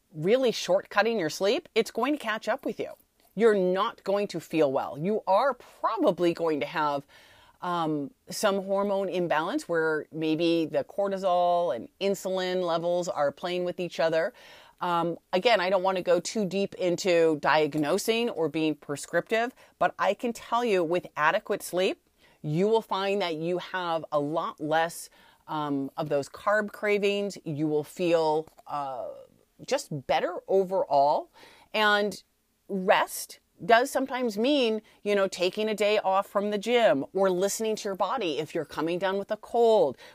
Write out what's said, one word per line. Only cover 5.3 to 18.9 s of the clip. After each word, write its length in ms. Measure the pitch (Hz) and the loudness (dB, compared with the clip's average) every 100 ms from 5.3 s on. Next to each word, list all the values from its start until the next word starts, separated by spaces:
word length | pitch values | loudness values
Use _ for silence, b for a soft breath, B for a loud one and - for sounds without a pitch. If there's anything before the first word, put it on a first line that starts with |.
| 196 277 | 2 2
probably 800 | 247 - - 339 427 294 175 175 | -2 -10 -4 -4 0 0 2 0
going 280 | 160 165 147 | 0 -2 -2
to 60 | 143 | -4
have, 360 | 165 151 143 - b b b b b | -2 -2 -2 -8 b b b b b
um, 480 | 175 175 160 151 139 - - | -6 -2 -2 -4 -6 -12 -14
some 360 | 180 208 196 | -2 0 0
hormone 440 | 190 196 202 196 190 | -2 -2 0 -2 -2
imbalance 600 | 175 170 151 175 294 - | -2 0 0 0 -4 -2
where 380 | 165 160 156 - | 0 0 -2 -4
maybe 540 | 160 160 156 170 165 156 | -4 -2 2 2 2 0
the 180 | 147 | -2
cortisol 880 | - - 202 196 190 175 175 175 175 | -4 -4 -4 -2 0 2 2 2 0
and 140 | 120 90 - | -4 -8 -4
insulin 680 | 196 190 190 185 185 185 175 | -2 -2 -4 -4 -2 -2 -2
levels 420 | 165 175 175 170 | -2 0 -2 -2
are 220 | - 143 | -2 -2
playing 340 | - 180 180 | -2 -4 -4
with 140 | 175 175 | -4 -4
each 220 | 175 - | -6 -2
other. 320 | 165 165 175 B B B B - | 0 0 -2 B B B B -8
Um, 360 | 180 170 175 165 _ | -2 0 0 -4 _
again, 280 | 185 233 214 | 0 4 4
I 100 | 180 | 4
don't 140 | 190 | 2
wanna 180 | 185 185 | 2 0
go 160 | 175 175 | 2 2
too 260 | - 233 | 0 -2
deep 300 | 190 190 196 | -2 -2 -2
into 640 | - 180 170 196 170 165 151 | -2 0 0 2 4 4 4
diagnosing 880 | 139 151 151 156 147 190 - 226 233 | 2 4 2 0 0 0 0 0 -2
or 180 | - 160 | -2 -4
being 260 | 160 156 | 0 -2
prescriptive, 800 | 151 - | -2 -6